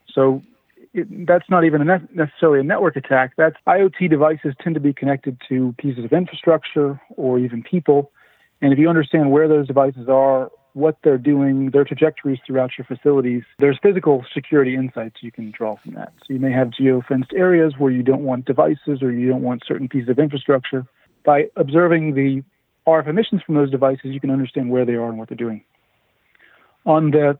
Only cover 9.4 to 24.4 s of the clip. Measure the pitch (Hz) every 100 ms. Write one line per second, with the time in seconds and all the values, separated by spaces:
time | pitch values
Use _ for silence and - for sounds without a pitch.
9.4 | 156 151 135 135 135 127 120 131 135 131
10.4 | 131 - _ 135 156 156 156 131 131 143
11.4 | 139 135 135 139 139 135 151 - 143 131
12.4 | - 131 127 - 135 123 147 139 123 123
13.4 | - - 143 131 202 185 160 135 123 156
14.4 | - 151 131 131 131 117 113 - 117 -
15.4 | 110 - 110 107 - - - _ - 131
16.4 | 135 127 127 117 135 127 120 135 131 190
17.4 | 185 170 160 135 139 127 123 135 139 127
18.4 | 127 131 151 147 - 135 131 120 123 127
19.4 | 127 123 - 143 131 139 120 123 151 139
20.4 | - 135 - 131 127 _ _ _ - 143
21.4 | 147 - 143 156 175 165 156 139 139 135
22.4 | 135 _ _ _ - 160 147 175 226 190
23.4 | - 151 143 131 135 135 135 135 135 135